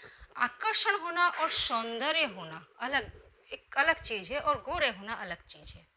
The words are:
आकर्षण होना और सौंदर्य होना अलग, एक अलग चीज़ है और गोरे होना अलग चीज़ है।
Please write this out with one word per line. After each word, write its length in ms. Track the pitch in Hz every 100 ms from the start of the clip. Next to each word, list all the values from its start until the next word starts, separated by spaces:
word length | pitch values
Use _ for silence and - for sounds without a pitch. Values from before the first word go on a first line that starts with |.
| - - - -
आकर्षण 600 | 247 - 440 427 - 403
होना 280 | 339 339 349
और 200 | - 320
सौंदर्य 760 | 320 - 233 226 233 269 320 285
होना 400 | 185 160 156 - -
अलग, 320 | 240 277 208 - - _ -
एक 240 | 269 _ -
अलग 220 | 302 311
चीज़ 300 | - 214 175
है 60 | 277
और 220 | - 277
गोरे 280 | - 349 277
होना 240 | 190 202 233
अलग 280 | 196 170 -
चीज़ 280 | - 151
है। 120 | - 165